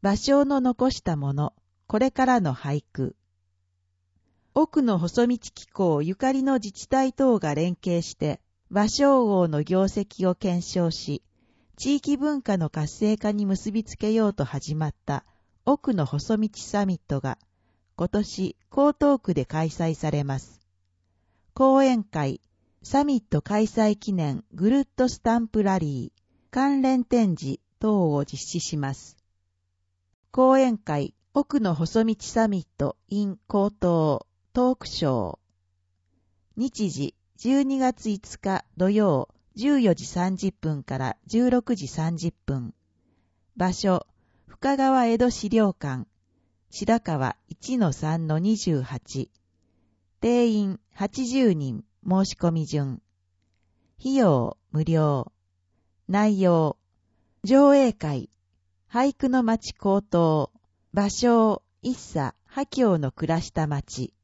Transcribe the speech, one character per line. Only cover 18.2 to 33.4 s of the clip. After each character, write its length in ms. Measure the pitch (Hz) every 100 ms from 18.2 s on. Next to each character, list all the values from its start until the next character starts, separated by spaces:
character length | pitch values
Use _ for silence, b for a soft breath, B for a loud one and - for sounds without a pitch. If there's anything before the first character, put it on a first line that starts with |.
| 208 - 185 - _
江 40 | - 285 285
東 220 | 285 277
区 140 | -
で 120 | 156 127
開 240 | 156 160
催 260 | - 165 156
さ 160 | 156
れ 120 | 147
ま 160 | 139 135
す。 200 | - _ _ _ _ _ _ _ _ _ _
講 300 | - 262 269
演 200 | 269 247
会、 380 | 202 160 139 135 _ _ _ _
サ 220 | - 269
ミ 180 | 294 262
ッ 20 |
ト 180 | - 151
開 220 | - 208 220
催 320 | - 214 208
記 160 | -
念 320 | 190 151 135 -
ぐ 160 | - 190
る 100 | 269
っ 60 | 277
と 240 | - 254
ス 100 | -
タ 180 | - 233
ン 100 | 226
プ 160 | 214
ラ 160 | 202 190
リ 340 | 156 135 117 _
ー、 60 | _ _ _
関 320 | - 277 277
連 220 | 262 262
展 320 | 240 240 214 165
示 220 | 135 - _ _
等 340 | 214 208 170
を 100 | 147 -
実 140 | 139
施 200 | - 175
し 160 | - 151
ま 160 | 139
す。 240 | - - _ _ _ _ _ _ _ _ _ _ _ _
講 260 | - 262 269
演 200 | 262 220
会、 360 | - 147 139 _ _
奥 260 | - 285 285
の 160 | 208 160
細 300 | 160 226 226
道 100 | 220
サ 280 | - - 226
ミ 160 | 196
ッ 40 | 151 _
ト 200 | 143 - _
in 320 | 202 208 190